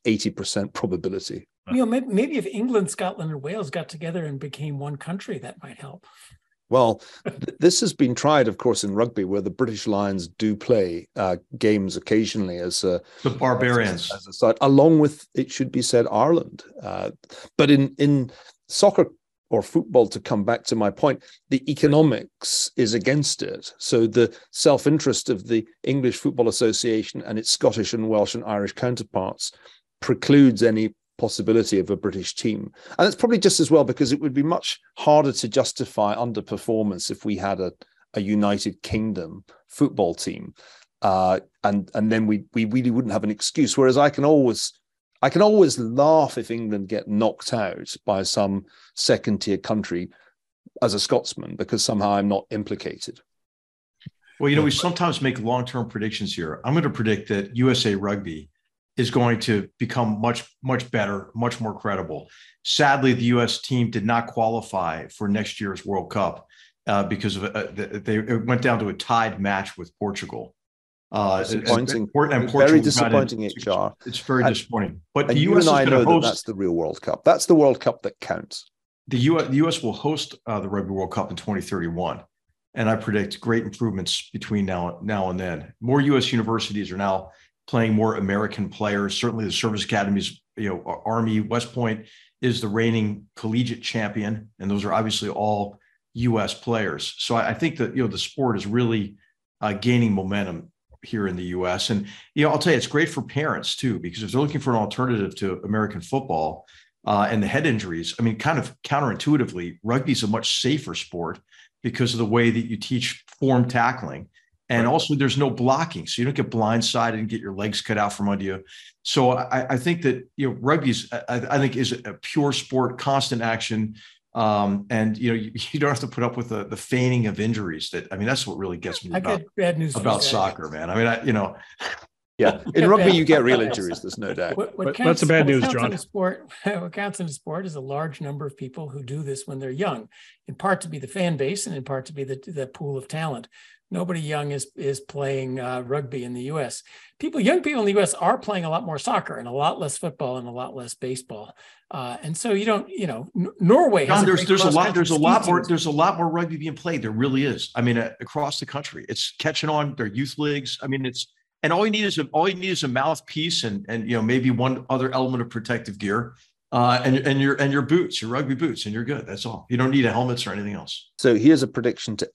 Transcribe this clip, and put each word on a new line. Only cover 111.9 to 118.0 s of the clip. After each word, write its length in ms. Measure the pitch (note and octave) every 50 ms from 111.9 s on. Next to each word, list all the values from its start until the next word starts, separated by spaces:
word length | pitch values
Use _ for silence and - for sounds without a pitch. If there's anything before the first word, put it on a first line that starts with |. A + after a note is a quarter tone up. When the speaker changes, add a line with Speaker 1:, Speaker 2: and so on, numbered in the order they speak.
| G2 - B2+ A#2+ A#2+
Speaker 3:
of 20 |
the 80 | A#2 A#2
way 240 | G2+ A2+ A#2+ A#2 A#2
that 160 | A2+ A#2 A2
you 120 | A#2 A2
teach 460 | G2+ - - C3 B2 B2+ - - - _ - - _
form 280 | C#3 C3 B2+ B2 A#2+
tackling. 600 | B2 B2 A#2+ A#2 B2 C3 - - D2 C2+ C#2+ - - _ _ _ _ _ _ _ -
And 140 | B2 A#2 A#2
Speaker 4:
Right. 60 | A#2+ C#3+
Speaker 3:
also 220 | D#3+ D#3 - D3+
there's 220 | C3+ C#3 C3 -
no 120 | C3+ C#3+ C3
blocking. 560 | A2+ A#2 A#2+ B2+ C3 D3 E3 E3 - F2 D#2+
So 160 | - - -
you 40 | A#2+
don't 100 | C#3 -
get 160 | C#3+ A#2 -
blindsided 640 | - A2+ A2 G#2+ A2+ A#2 A2+ - - A#2+ A#2 A#2 A2+
and 120 | A2 A2
get 140 | G#2 A2+ A2
your 120 | - G2 F#2+
legs 260 | F#2+ G#2 A2 G2+ -
cut 160 | - - G#2+
out 160 | G#2